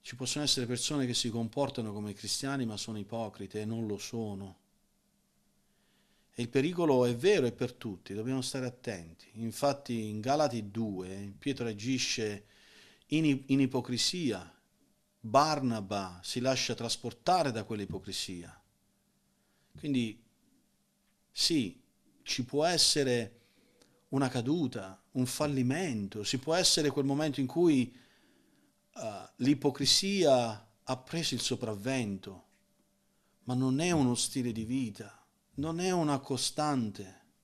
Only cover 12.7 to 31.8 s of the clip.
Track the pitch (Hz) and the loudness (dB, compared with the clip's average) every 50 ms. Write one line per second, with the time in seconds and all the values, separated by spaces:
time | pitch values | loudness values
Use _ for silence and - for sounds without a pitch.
12.7 | - - - - - _ _ _ - 156 160 151 139 131 131 - 135 139 135 127 | -20 -20 -20 -20 -20 _ _ _ 0 2 4 4 2 2 2 2 4 4 4 4
13.7 | 127 127 123 - 123 117 - - - 180 170 131 104 90 87 - - _ _ _ | 2 -2 -2 -2 -2 0 0 0 0 0 0 0 -2 -2 -6 -12 -20 _ _ _
14.7 | _ _ _ _ _ _ _ _ _ _ - 110 104 135 147 156 156 147 131 127 | _ _ _ _ _ _ _ _ _ _ -10 4 6 6 6 6 4 2 2 0
15.7 | 117 110 101 95 107 101 98 92 90 87 92 - - 123 120 131 131 123 - - | 0 -2 -4 -4 -4 -4 -4 -4 -8 -12 -10 -6 -4 0 0 2 2 2 0 -2
16.7 | 120 - 117 117 - - - 120 104 - _ - 180 185 160 143 113 113 104 - | -2 -4 -2 -4 -4 -4 -6 -10 -10 -4 _ 2 4 4 4 2 0 -4 -4 -4
17.7 | 113 104 101 95 - 98 92 98 95 - - - 95 87 82 - - - _ _ | -4 -6 -4 -6 -6 -8 -8 -8 -8 -6 -6 -6 -8 -12 -12 -14 -18 -20 _ _
18.7 | _ _ _ _ _ _ _ _ _ _ _ _ _ _ _ _ _ _ _ _ | _ _ _ _ _ _ _ _ _ _ _ _ _ _ _ _ _ _ _ _
19.7 | _ - - 151 139 127 120 110 104 - _ _ _ _ _ _ _ _ _ _ | _ -10 -6 -2 0 0 0 0 -4 -10 _ _ _ _ _ _ _ _ _ _
20.7 | _ _ _ _ _ _ _ _ _ _ _ _ _ - - - 170 151 117 92 | _ _ _ _ _ _ _ _ _ _ _ _ _ -2 0 2 2 2 0 -2
21.7 | 80 - _ _ _ _ _ _ _ _ _ - - - 123 - - 143 151 170 | -6 -12 _ _ _ _ _ _ _ _ _ -6 -4 -4 -4 -2 0 0 2 2
22.7 | 180 156 - - - 151 139 131 123 120 113 101 - _ _ _ _ _ _ _ | 4 4 4 4 4 4 4 4 2 2 0 -2 -8 _ _ _ _ _ _ _
23.7 | _ _ - _ _ _ _ _ - 135 135 131 127 127 113 127 151 175 156 123 | _ _ -20 _ _ _ _ _ 0 0 0 2 0 -2 0 0 0 2 0 -2
24.7 | - 117 98 95 95 - _ _ _ 135 127 123 - - 151 147 143 131 127 123 | -2 -6 -10 -12 -14 -18 _ _ _ -2 0 0 0 0 0 0 2 2 2 2
25.7 | 135 165 190 170 123 107 101 98 - 107 104 - - 131 - 156 160 180 170 170 | 2 0 0 -2 -2 -2 -4 -4 -6 -6 -4 -2 -4 -2 0 2 2 4 4 4
26.7 | - - 151 147 131 147 135 139 139 143 156 156 139 143 135 123 - 160 175 170 | 4 4 2 2 2 2 0 0 0 0 0 -2 0 -2 -2 -2 2 4 6 6
27.7 | 151 131 120 - - - - _ _ _ _ _ _ _ _ _ _ _ _ _ | 6 6 4 2 -2 -18 -20 _ _ _ _ _ _ _ _ _ _ _ _ _
28.7 | _ _ _ _ _ - - 110 104 95 - - _ _ 123 131 147 139 - 147 | _ _ _ _ _ -10 -10 -8 -8 -10 -14 -16 _ _ 2 2 2 4 2 0
29.7 | 131 - 139 - - - - 196 202 196 175 - - 123 120 113 110 107 - _ | 0 2 2 4 4 4 4 2 2 4 6 6 6 6 4 0 -4 -8 -14 _
30.7 | _ _ _ - 131 127 - - - 170 160 - - 117 - - 127 - - 110 | _ _ _ -6 -6 -6 -6 -6 -6 -4 -2 -2 -2 -2 -2 -2 -2 -2 -4 -6
31.7 | 107 101 | -6 -4